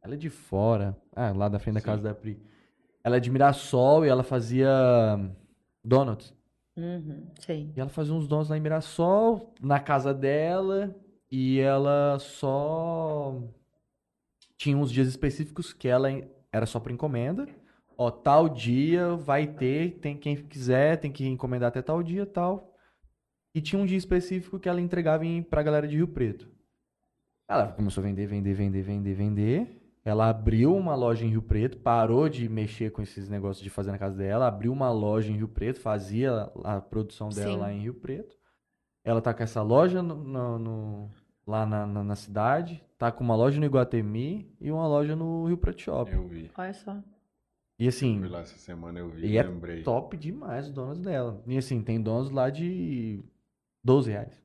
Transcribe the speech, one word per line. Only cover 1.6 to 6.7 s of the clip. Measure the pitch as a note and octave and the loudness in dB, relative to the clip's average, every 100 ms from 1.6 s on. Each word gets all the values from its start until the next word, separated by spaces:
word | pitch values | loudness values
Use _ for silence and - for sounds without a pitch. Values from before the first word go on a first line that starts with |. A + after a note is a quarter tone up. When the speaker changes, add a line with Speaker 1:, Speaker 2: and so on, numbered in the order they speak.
| - | -2
Speaker 1:
da | G#2+ | -2
Speaker 2:
Sim. | G#2+ | 0
Speaker 1:
casa | G#2+ | -2
da | G#2 | -2
Pri. | G#2+ G#2+ G#2 - _ _ _ _ _ | -6 -10 -12 -16 _ _ _ _ _
Ela | A#2+ B2 | 2 2
é | |
de | A#2+ | 2
Mirassol | C3 C#3 - - B2+ B2+ D3+ D#3 | 6 6 4 0 4 8 8 6
e | |
ela | B2+ | 4
fazia | B2+ C3 A2+ B2+ C3+ C3+ B2+ A#2+ A2 G#2 G2 F#2+ _ _ _ _ | 2 -2 0 2 6 6 8 6 6 2 -2 -8 _ _ _ _
donuts. | A2+ B2+ C3+ G#2+ - - _ _ _ | 4 4 4 -2 -8 -20 _ _ _